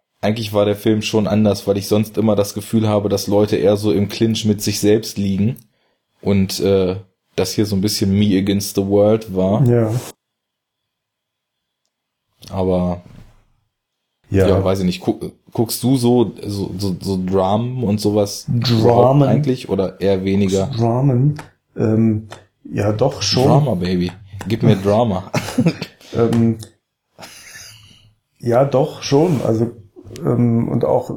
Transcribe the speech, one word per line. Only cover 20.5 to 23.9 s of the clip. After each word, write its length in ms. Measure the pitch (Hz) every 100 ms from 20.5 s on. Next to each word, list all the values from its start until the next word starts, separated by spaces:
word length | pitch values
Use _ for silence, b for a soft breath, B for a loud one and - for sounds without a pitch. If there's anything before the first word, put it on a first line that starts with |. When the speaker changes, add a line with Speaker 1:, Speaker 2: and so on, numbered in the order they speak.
| 95 95 117
Speaker 2:
Dramen? 600 | 117 120 139 123 143 147 B B _ -
Ähm, 500 | 110 110 113 107 110 B B _ -
ja, 220 | - 104
doch 300 | 107 127 -
schon. 240 | - - 139
Speaker 1:
Drama, 280 | 135 143 90
Baby. 360 | 90